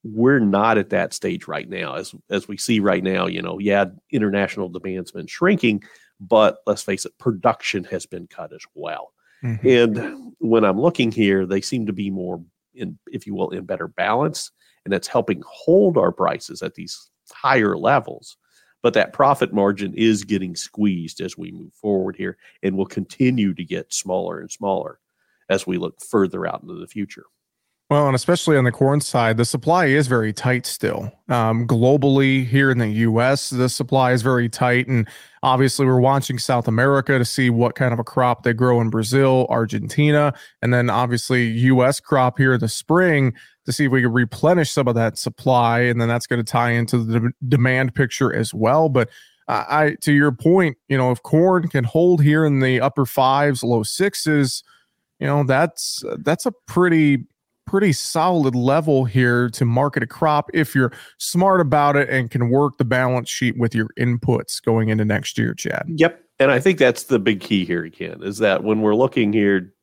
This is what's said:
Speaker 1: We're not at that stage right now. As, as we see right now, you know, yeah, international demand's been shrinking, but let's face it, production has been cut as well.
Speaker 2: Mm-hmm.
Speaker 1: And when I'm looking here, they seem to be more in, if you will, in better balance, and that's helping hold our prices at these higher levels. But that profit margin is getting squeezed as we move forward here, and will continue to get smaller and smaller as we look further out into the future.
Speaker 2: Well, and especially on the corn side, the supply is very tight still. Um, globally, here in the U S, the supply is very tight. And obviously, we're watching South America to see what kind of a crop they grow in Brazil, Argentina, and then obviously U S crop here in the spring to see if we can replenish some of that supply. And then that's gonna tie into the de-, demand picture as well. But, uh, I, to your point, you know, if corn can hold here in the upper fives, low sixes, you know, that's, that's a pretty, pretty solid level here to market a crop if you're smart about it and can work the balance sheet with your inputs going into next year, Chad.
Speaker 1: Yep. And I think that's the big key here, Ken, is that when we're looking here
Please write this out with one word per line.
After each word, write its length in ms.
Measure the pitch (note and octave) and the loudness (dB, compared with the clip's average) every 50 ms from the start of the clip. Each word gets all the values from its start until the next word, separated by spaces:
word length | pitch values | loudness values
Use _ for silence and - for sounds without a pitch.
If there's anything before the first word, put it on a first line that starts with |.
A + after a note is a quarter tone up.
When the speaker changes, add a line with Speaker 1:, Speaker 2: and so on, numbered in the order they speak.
| - | -16
Speaker 1:
We're 360 | A2+ G#2+ A2 A#2 C3 C#3+ C3 | -10 -2 2 2 4 4 4
not 360 | A2 G2+ G2 G2+ G#2 A2+ A2+ | 2 2 2 2 2 2 2
at 140 | G#2+ F#2+ - | 0 -2 -2
that 240 | - F#2 F2 - - | -4 -4 -4 -4 -8
stage 340 | - - F#2+ F2 F2 - - | -8 -6 -6 -6 -8 -10 -10
right 200 | D#2 D2 - - | -10 -10 -10 -10
now. 260 | F#2+ F#2 F2 C#2+ C2 | -10 -10 -10 -8 -10
As, 200 | D#2+ - - - - _ _ | -12 -12 -14 -18 -20 _ _
as 180 | G2+ G2 - | -6 -6 -6
we 120 | - G#2 - | -8 -12 -8
see 220 | - - A#2 G#2+ | -2 0 0 2
right 220 | G2 G2+ F#2 F#2 | 2 2 0 0
now, 240 | F#2 F#2+ F#2+ F#2 F2+ | 0 -2 -2 -2 -4
you 140 | F2+ F2 F2+ | -4 -6 -8
know, 180 | F2 F2 F2 G2 | -8 -8 -8 -4
yeah, 280 | G2+ G2+ G2+ G2+ G2 F#2 F#2+ - _ _ | -2 0 2 2 0 0 -4 -20 _ _
international 580 | - B2 G#2+ G2+ G2 G2+ G2 F#2+ - G#2+ F#2+ F2+ | -4 -2 -2 0 0 -2 -2 -2 -4 -8 -8 -8
demand's 440 | E2+ F#2 - F#2+ F#2 F#2 F2+ - | -10 -12 -10 -8 -8 -8 -10 -12
been 160 | _ - D#2 - | _ -16 -14 -14
shrinking, 540 | - - F3 F#3 G#3 - - A#2 G#2+ G2 - - - _ _ _ _ _ | -6 -2 0 0 2 2 0 0 0 -2 -6 -12 -20 _ _ _ _ _
but 380 | G2+ F2 A2+ G#2+ G#2+ G2+ - - _ | -4 2 4 4 4 4 2 -2 _
let's 160 | A2 G2+ - | -4 -4 -4
face 240 | - - G2 F#2 - | -4 -6 -6 -6 -8
it, 100 | - _ | -14 _
production 680 | _ - B2 G#2+ F#2 - - - - - - - G2 E2+ | _ -4 -4 -4 0 -2 -2 -2 -2 -6 -6 -6 -6 -8
has 200 | - F#2+ F2+ - | -8 -10 -12 -10
been 220 | _ - F#2 F2 | _ -16 -16 -16
cut 260 | _ - - E2 D2+ | _ -16 -18 -16 -16
as 120 | D2 D#2+ - _ _ | -18 -20 -20 _ _
well. 400 | D2+ D2+ D#2 D#2 - - - _ _ _ _ _ _ | -14 -10 -10 -10 -12 -14 -20 _ _ _ _ _ _
Speaker 2:
Mm-hmm. 240 | - B2 A2+ G#2 A2 | -8 -8 -6 0 2
Speaker 1:
And 680 | C3 B2+ A#2+ A#2+ A2+ G#2+ A#2 G#2+ - - - - - - _ | 4 6 6 4 2 2 -4 -6 -10 -12 -16 -20 -20 -12 _
when 240 | A2 A2+ A2+ A2+ G#2+ | 0 2 2 4 4
I'm 140 | G2 F#2 G#2 | 2 2 2
looking 320 | C#3 F3 E3+ - B2+ A2+ | 0 0 0 0 -4 -2
here, 360 | G#2 A2+ G#2+ G2 G2 F#2+ F#2+ | 0 0 2 2 2 0 0
they 160 | F2+ G2 G2 | -2 -4 -4
seem 240 | - - C3+ A#2+ A2 | -4 -4 -6 -4 -4
to 60 | G2+ G2 | -4 -6
be 160 | F#2 G2+ G2 | -6 -6 -6
more 340 | F#2+ F#2+ F2+ F2+ F#2 E2+ E2+ _ _ _ _ _ _ | -6 -8 -8 -8 -10 -12 -14 _ _ _ _ _ _
in, 220 | B2+ A#2 - - _ _ - | -12 -12 -12 -12 _ _ -14
if 160 | - - - | -14 -14 -12
you 80 | G#2 G2 | -10 -6
will, 160 | F#2+ F#2 - | -6 -6 -6
in 140 | F#2 F2+ F#2 | -6 -10 -8
better 240 | F2 F#2+ F2 E2+ E2 | -10 -8 -8 -8 -10
balance, 640 | _ - F2+ G2+ G#2+ B2 D3 D#3+ D#3 - - - _ _ _ _ _ _ _ | _ -4 -2 -2 0 -2 -2 -4 -4 -8 -14 -14 _ _ _ _ _ _ _
and 80 | G2 | -4
that's 160 | G2+ F#2 - - | -4 -4 -4 -2
helping 340 | - B2 A2 - F#2+ F2 - | -2 -2 -2 -2 -6 -6 -8
hold 520 | - - - - - E3+ F#3+ G#3 F#3 E3 B2+ | -20 -20 -6 0 2 4 4 4 4 2 2
our 140 | F#2 F2+ | 0 0
prices 500 | F2 - F#2 E2+ C#2 - - - C#2+ - | 0 0 -2 -2 -2 -4 -10 -16 -14 -12
at 140 | F2 E2+ _ | -12 -12 _
these 340 | - D2+ - - - - _ _ _ _ _ | -14 -16 -16 -16 -18 -20 _ _ _ _ _
higher 440 | - - - C3 A#2 A2+ G#2+ G2+ F#2 | -16 -6 -2 0 2 2 2 0 -2
levels. 600 | D#2+ E2+ A2+ C#3+ C3+ - - - - - - - _ _ _ _ _ _ _ _ _ - | 0 0 0 0 0 -2 -6 -16 -16 -18 -20 -20 _ _ _ _ _ _ _ _ _ -2
But 100 | A#2+ - | 0 2
that 180 | A2 - - | 2 0 0
profit 400 | - - C#3 C#3 C#3+ - - - | 0 2 2 2 2 0 -2 -2
margin 420 | - G#2 G2 G2 G2+ G2 G2+ F#2 - | 0 0 0 0 0 -2 -6 -8 -4
is 280 | - A2 A2+ A2 G2+ | 0 2 2 2 0
getting 320 | G2 F#2+ G#2 F#2+ F#2 F2+ E2+ | -2 -4 -4 -4 -4 -8 -10
squeezed 680 | - - - _ G#2 G#2 G#2 F#2 F2 E2 D#2+ - - | -12 -14 -12 _ -2 -2 -2 -2 -4 -8 -12 -12 -10
as 160 | F2+ F#2 - | -10 -10 -10
we 140 | - F2+ F2+ | -12 -16 -16
move 240 | F2+ F2+ - - _ | -16 -18 -20 -20 _
forward 400 | _ - G#2 G2+ F#2+ F#2+ F#2+ F2+ | _ -4 -2 -2 -2 -2 -4 -8
here, 220 | - F#2 F#2 - _ _ - _ _ | -8 -10 -10 -10 _ _ -20 _ _
and 140 | - G2 F#2+ | -6 -4 -2
will 100 | F#2+ F#2+ | -4 -6
continue 680 | - - G#2 F#2 _ - _ C3 B2+ B2+ A#2+ G#2 G2 F2 | -4 -6 -8 -8 _ -4 _ 0 0 2 2 0 -2 -2
to 100 | - F2+ | -4 -10
get 280 | - F2+ F2 - _ | -10 -10 -10 -10 _
smaller 460 | - - - F#2+ F#2 F#2 F2+ F2 E2+ D#2+ | -10 -10 -6 -4 -4 -4 -4 -6 -10 -12
and 100 | E2+ E2+ | -14 -16
smaller 520 | - _ G#2 G2 G2 E2 - - - _ _ _ _ _ _ _ _ _ _ - | -14 _ -4 -4 -4 -4 -6 -10 -14 _ _ _ _ _ _ _ _ _ _ -4
as 160 | F#2+ F#2+ - | -4 -4 -2
we 100 | F#2 F#2 | -4 -6
look 240 | F2 F2 E2 _ _ | -6 -6 -8 _ _
further 460 | - - - G#2 G2 F2+ F2+ F2+ F2 | -12 -2 0 0 0 0 -2 -8 -8
out 160 | - - - | -8 -8 -10
into 120 | - E2+ F2+ | -12 -16 -16
the 120 | F2+ F2 | -16 -18
future. 380 | - - G#2+ G2+ - - - - _ _ _ _ _ _ _ _ _ _ _ _ _ | -14 -10 -12 -12 -12 -14 -20 -20 _ _ _ _ _ _ _ _ _ _ _ _ _
Speaker 2:
Well, 160 | D3 C#3+ D3 | 2 2 2
and 80 | C#3 C3 | 2 0
especially 440 | B2 - - F3 F3 - E3+ D3+ C#3 | 0 0 0 0 0 2 2 2 4
on 60 | B2+ | 4
the 60 | B2 | 2
corn 300 | A#2 - C3+ C3+ C#3+ D3 | 2 2 2 2 2 0
side, 380 | C#3+ - - B2 A#2 A2+ A2 A2+ | -2 -2 0 0 2 2 2 0
the 80 | A#2+ | 0
supply 400 | - - C3 - D3+ E3+ F#3 F3 | -2 -2 -4 0 2 2 2 4
is 220 | C#3 C3+ D3+ D3 B2 | 2 2 2 2 2
very 220 | B2+ A#2 A2 G#2+ | 0 0 0 -2
tight 360 | G2 - - B2+ B2+ A#2+ - | -6 -2 -2 -2 -2 -2 -4
still. 440 | - - - - - - - A2 A#2 _ _ _ - | -8 -8 -4 -4 -4 -4 -4 -8 -10 _ _ _ -2
Um, 360 | B2+ A#2+ A2+ A2+ A2+ A2+ A#2+ | 0 0 2 0 0 -2 0
globally, 800 | A2+ B2+ A#2 A#2+ B2+ C#3+ D3 C3+ C#3+ C3+ C3+ C3+ C3+ C3+ C3+ C3 | 0 2 2 4 4 4 4 4 2 2 4 2 2 2 0 0
here 240 | A#2+ A#2 C#3 C#3 C3+ | 0 2 2 2 2
in 60 | B2+ | 2
the 120 | B2 A#2 G#2+ | 0 0 -2
U 340 | G#2+ A2 A#2 A2+ A2 A2+ | 0 0 0 2 2 2
S, 260 | A#2+ C3 C#3 C#3 - - | 2 2 0 -2 -4 -6
the 220 | C3 B2 B2+ B2 | -2 -2 -2 -2
supply 420 | - - C3+ B2 C3+ C3+ C3 B2+ | -2 -4 -4 -2 0 2 2 2
is 80 | B2+ B2 | 2 2
very 260 | A2 C3+ B2+ B2 A#2+ A#2 | 2 0 0 0 0 -2
tight. 360 | - - C#3 B2 B2 B2 B2 - | -2 -2 0 2 2 0 0 0
And 200 | C3 A#2+ G#2+ - - - - _ _ _ | -2 -2 -2 -4 -8 -20 -20 _ _ _
obviously, 440 | - C3+ B2+ B2+ C#3 C3 - - C#3 | 0 0 2 2 2 0 2 0 2
we're 120 | B2+ B2+ B2+ | 2 4 4
watching 400 | B2 C3 C#3 C3+ - - C3 A#2+ | 4 4 2 0 -2 -4 -6 -6
South 300 | - - C3 A#2+ A2+ A#2+ | -2 -2 -2 0 0 0
America 480 | A2 A#2 B2+ C#3 C#3 C#3 B2+ - C#3 | 0 2 2 2 2 2 2 0 0
to 80 | B2+ B2 | 0 0
see 240 | - - - C3 B2 | -2 -2 0 0 2
what 280 | A#2 A2+ A#2+ A#2 - | 2 2 0 0 0
kind 180 | - C3+ B2 A#2 | -2 -2 -2 -2
of 40 | A#2 | -4
a 60 | A2+ | -6
crop 380 | - - C3 B2+ B2 A#2+ - | -4 0 0 0 0 0 0
they 100 | - A#2+ | -2 -2
grow 300 | A#2 A2 B2+ B2+ B2 A#2 | 0 2 2 2 4 2
in 80 | A2+ A2+ | 2 0
Brazil, 560 | G#2+ A2+ A2 A2 C3 C3+ C3+ C3 C3 B2+ B2+ - | -2 -2 -2 0 2 2 4 4 4 2 2 0
Argentina, 880 | A#2+ A#2+ A2+ A2 - G#2 G#2 G#2+ - - D3 D3+ D3 D3 D3 C#3+ - - - - _ _ | 0 -2 -2 -2 -4 -6 -6 -4 0 2 2 4 4 4 2 0 -2 -6 -18 -20 _ _
and 140 | - A#2+ B2 | -2 0 0
then 160 | B2 A#2+ A#2+ | 2 2 0
obviously 560 | G2 A2+ B2+ A#2+ A#2+ A#2 - - C3 B2 A#2+ | 0 0 0 0 -2 -4 -2 -2 -2 0 0
U 360 | A2+ A2+ A#2 B2 C3 C3 B2+ | -2 0 2 2 4 4 4
S 160 | B2 C3 C#3 - | 4 2 0 -2
crop 380 | _ - D3+ C3+ B2+ C3 - | _ 0 2 2 2 2 2
here 160 | - C3+ C3 | 2 2 2
in 80 | B2+ A#2 | 2 0
the 80 | A2+ A2 | 0 -4
spring 640 | - - - - D#3+ F3+ F#3 F3+ D#3 C#3+ C3+ B2 A#2 - - _ _ _ _ | -6 -8 -2 0 2 4 4 4 4 2 2 0 -2 -6 -18 _ _ _ _
to 80 | - | -8
see 140 | C3 - D3+ | -2 -2 0
if 40 | C3 | 2
we 120 | B2+ C3 | 2 2
can 100 | B2 A#2+ | 2 2
replenish 580 | A2+ B2 A#2+ A2 - - - D#3 F3+ F3 D3+ - | 2 0 0 0 -2 0 2 2 4 2 0 0
some 160 | - D3+ C3 | -2 -2 0
of 80 | B2 A#2 | 0 0
that 200 | A#2 A2+ A2 - | 0 0 -2 -4
supply. 640 | - - - - - - C3+ B2+ B2 A#2+ A#2 A#2 A#2 | -6 -10 -10 -10 -4 0 2 2 4 2 2 2 2
And 180 | B2 B2 A#2+ A#2+ | 0 0 0 0
then 100 | A#2 A#2 | 0 -2
that's 180 | A#2 A#2+ - | -2 -4 -4
gonna 180 | - B2 A#2+ A2+ | -4 -4 -4 -2
tie 280 | - - A#2+ A#2+ A#2+ | -2 0 0 0 2
into 260 | A#2 A#2 A#2 - - A#2+ | 0 -2 -2 0 -2 -2
the 220 | A2+ A2+ A2+ A#2 | -2 0 -2 0
de-, 280 | A2+ B2 - _ C#3 B2 | 0 -2 -4 _ -2 0
demand 460 | D3 B2+ A#2+ C3 B2+ C3 C3+ B2+ - | 2 2 4 2 2 2 0 -2 0
picture 400 | - C3+ - - - C3+ G#2+ - | -2 -2 -2 0 -2 0 0 0
as 180 | - A2+ - | -2 -4 -4
well. 380 | - G#2+ A2 A2+ C3+ D#3 D#3+ D#3 | -2 0 2 2 4 4 2 4
But, 180 | C3 C3 A2+ - _ - - _ _ _ _ - | 2 0 0 0 _ -20 -20 _ _ _ _ -4
uh, 160 | B2 G#2+ - | -4 -4 -2
I, 300 | - C#3 D3+ D#3 D3 - - | -2 0 2 2 0 -2 -2
to 100 | - D#3 | 0 2
your 200 | D3 C#3+ D3 D3 | 4 4 4 2
point, 440 | B2 - - E3 F3 F#3+ F3+ D3+ C3+ _ _ - | 0 0 2 4 4 4 2 0 -2 _ _ -2
you 100 | C#3 C3 | 0 0
know, 120 | B2+ B2+ | 2 0
if 120 | B2 - | 0 -2
corn 460 | - - - D#3 E3+ F#3+ F#3 F3+ E3 E3+ | -2 0 2 4 4 4 4 2 0 0
can 160 | - C#3 A#2+ | -2 -2 -2
hold 380 | A#2 - D#3 F3 F3+ F3+ D#3 | 0 0 2 4 4 6 6
here 220 | C#3+ D3 D3+ D#3 D#3+ | 6 4 4 4 2
in 160 | D3+ C#3+ C3+ | 2 2 2
the 220 | C3 C3 B2+ A#2+ | 2 2 2 2
upper 240 | B2 C#3 - - C3+ | 0 0 0 0 -2
fives, 560 | A#2 - - C3 C3 C3+ C#3 D3 D3 C3+ B2 | 0 2 2 2 4 4 4 2 0 0 -2
low 200 | - A#2+ A#2+ A2+ | 0 0 0 0
sixes, 800 | G#2+ - - - - - - - - D#3 D3+ D3 C#3 B2+ - - _ _ _ _ _ _ _ _ _ _ _ _ | 0 -2 -2 -2 -2 -2 -2 -4 -2 0 2 2 2 0 -2 -8 _ _ _ _ _ _ _ _ _ _ _ _
you 60 | C#3 | -4
know, 160 | C#3 C#3+ D3 | 0 0 0
that's, 600 | C#3 B2+ C3 C3+ E3 D#3 _ - - - - - - - - - | 2 2 2 2 2 0 _ -10 -10 -10 -10 -10 -10 -10 -10 -6
that's 260 | - C#3+ E3 - - | -2 -4 -4 -2 -4
a 80 | B3 G#3 _ _ | -8 -8 _ _
pretty, 580 | - - F3 F3+ F3+ E3 D#3+ D#3 D3 C#3 B2+ - _ _ _ _ _ _ _ _ | -4 0 0 2 4 4 4 4 4 2 0 -2 _ _ _ _ _ _ _ _
pretty 260 | - - G3 G#3 F#3+ | -2 0 2 2 2
solid 600 | C3+ - - - - E3+ D#3+ F#3 F3+ E3+ C#3+ C3 A#2+ | 0 0 -4 -4 -2 0 0 2 2 2 0 0 0
level 500 | B2 A#2+ C3 C#3 D#3+ D#3 D#3 C#3+ C3+ C3 | 0 2 2 2 2 2 2 2 2 2
here 460 | A#2 G2 B2+ B2+ B2 A#2+ A#2+ B2 A#2+ | 0 2 2 2 4 4 2 0 -2
to 120 | G#2+ - | -2 -2
market 400 | C3+ A#2 A#2 B2 C#3+ C#3+ - C#3 | 0 0 2 2 0 0 -2 -4
a 40 | C3 | -6
crop 420 | - - - E3 D#3 D3+ D3 - - - | -6 -4 0 0 2 2 0 -2 -2 -2
if 200 | E3 D3+ - - | -2 -2 0 2
you're 160 | C3+ C3+ A#2 - - - - _ _ | 0 0 0 -2 -10 -20 -20 _ _
smart 420 | - - - F3 F#3 G3 F#3+ F#3 | -10 -4 0 2 4 4 4 4
about 360 | E3 C3+ D3 D3 D3 D3 C#3+ | 4 2 2 4 4 4 2
it 120 | C#3+ C#3 - | 2 0 0
and 220 | C3+ C3 A#2+ A2+ | 0 -2 -2 -2
can 180 | - C3 A#2+ A#2 | -2 -2 0 2
work 300 | B2+ C#3 D3 C#3 - _ | 2 2 2 0 0 _
the 60 | C3+ | -2
balance 440 | A2+ B2+ B2+ B2+ B2 B2+ B2 A#2+ - | 0 0 0 0 0 0 -2 -4 -6
sheet 300 | - - B2+ B2 - A#2+ | -6 -2 -2 -2 0 0
with 160 | A#2+ A2+ - | -2 -2 0
your 140 | A#2 A2 A2 - - | -2 -4 -4 -4 -4
inputs 640 | A#2+ B2 A#2+ A#2 - - A#2+ A#2+ - - - - | -2 -2 -2 -2 0 -2 -2 -2 -2 -6 -12 -4
going 260 | _ A#2+ A2+ A2+ A2 A2 | _ 0 0 0 0 0
into 160 | A2 G#2+ G#2+ | 0 0 0
next 320 | G#2+ G#2 G#2 - - - | 0 0 -2 -4 -6 -4
year, 160 | - A2+ A2+ | -4 -4 -4
Chad. 320 | - - - - - - - | -4 -6 -8 -8 -6 -6 -6
Speaker 1:
Yep. 320 | E3+ E3 D3+ D#3+ E3 - - _ _ _ _ | -6 0 2 2 2 2 -6 _ _ _ _
And 120 | C3+ C3+ | 2 4
I 100 | C#3+ D3 | 4 4
think 180 | D3 F#3+ F#3 D3 | 2 2 2 4
that's 260 | C#3 B2 A#2+ - - | 4 2 2 0 -2
the 140 | - C3+ A2+ | 0 0 2
big 240 | F#2+ A#2 A2 F#2 | 2 0 -2 -2
key 240 | - - A2+ G2 F2+ | -2 0 0 0 2
here, 200 | E2+ F2 E2+ D#2+ D#2+ | 0 -4 -4 -4 -8
Ken, 320 | _ _ F2 E2 E2+ E2+ | _ _ -12 -12 -12 -10
is 160 | F2+ G2 G2+ G2 | -10 -10 -4 0
that 260 | A2 G2+ F#2+ - - | 2 2 2 2 0
when 160 | G#2+ A2 A2 | 0 0 2
we're 140 | G#2+ G#2+ G#2 | 2 2 2
looking 400 | A#2 C3 C3 - C3 A2+ G#2 G#2 | 2 2 2 2 0 0 2 2
here 400 | A2+ G2+ G2+ G2 F#2+ F2+ F#2+ _ _ | 2 2 2 2 0 -2 -6 _ _